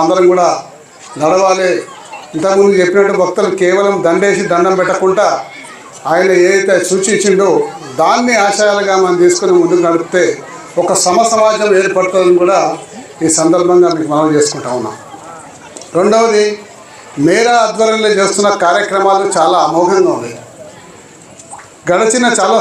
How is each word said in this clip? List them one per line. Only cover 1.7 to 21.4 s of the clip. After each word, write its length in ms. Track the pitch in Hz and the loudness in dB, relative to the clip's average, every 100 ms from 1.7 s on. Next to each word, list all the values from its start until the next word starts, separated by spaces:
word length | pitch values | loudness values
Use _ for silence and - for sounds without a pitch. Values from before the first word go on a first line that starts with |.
| 120 - - - - - 160 | -2 -6 -16 -18 -20 -12 -4
ఇంతకుముందు 380 | 185 196 202 185 | 0 2 4 4
చెప్పినట్టు 340 | 180 202 196 185 | 2 2 2 2
భక్తులు 280 | 175 180 190 185 | -2 0 -2 0
కేవలం 320 | 180 190 202 196 165 | 0 2 0 0 0
దండేసి 360 | 185 202 202 202 | 0 0 0 0
దండం 220 | 175 190 190 | 0 2 0
పెట్టకుండా 480 | 180 185 190 190 185 - - - - - - - 139 | 0 0 0 2 0 -2 -8 -16 -18 -20 -20 -14 -4
ఆయన 180 | 170 190 180 180 | 0 2 2 2
ఏదైతే 300 | 196 196 180 - | 2 2 0 0
సూచించిండో 580 | 190 220 196 202 185 196 147 - - 139 127 | -2 0 0 0 2 2 0 -2 -8 -14 -2
దాన్ని 340 | 165 240 247 226 202 | 0 2 0 0 0
ఆశయాలుగా 500 | 202 208 202 196 190 | 0 0 0 0 0
మనం 140 | 185 175 | 0 2
తీసుకుని 300 | 175 175 190 175 | 2 2 2 2
ముందుకు 200 | 170 175 170 | 2 2 0
నడిపితే 360 | 165 160 180 160 - - - - 175 | -2 -2 -2 0 -2 -10 -18 -10 -4
ఒక 100 | 175 180 180 | -2 0 0
సమ 120 | 180 226 | 2 2
సమాజం 360 | 220 214 196 208 190 | 2 2 2 2 2
ఏర్పడుతుందని 580 | 190 185 185 185 180 175 | 2 0 0 0 2 2
కూడా 160 | 175 185 151 156 - - - - | 2 2 0 -4 -12 -18 -20 -6
ఈ 40 | 160 165 | -4 0
సందర్భంగా 480 | 160 175 175 180 175 165 | 0 2 2 4 2 0
మీకు 120 | 147 | -2
మనవి 220 | 151 156 147 | 0 0 0
చేసుకుంటా 320 | 147 147 123 123 | 0 -4 -6 -6
ఉన్నాం. 180 | 110 - - - - - - - - - - 165 | -6 -12 -18 -20 -18 -18 -20 -20 -20 -20 -6 -2
రెండవది, 480 | 202 220 226 208 208 208 - - - - - - 151 | 2 2 2 2 0 -2 -12 -20 -20 -20 -16 -2 0
మేరా 260 | 202 233 240 214 | 2 2 2 0
ఆధ్వర్యంలో 440 | 190 220 220 214 196 | 0 0 0 0 0
చేస్తున్న 280 | 196 - 208 190 | 0 0 0 0
కార్యక్రమాలు 600 | 175 196 - 190 196 190 196 175 | 0 0 -2 0 2 2 0 0
చాలా 220 | 160 175 151 | 0 2 0
అమోఘంగా 440 | 165 180 190 180 - | 0 0 2 0 0
ఉన్నాయి. 220 | 117 113 - - - - - - - - - - | -8 -14 -20 -20 -20 -20 -20 -20 -20 -20 -20 -20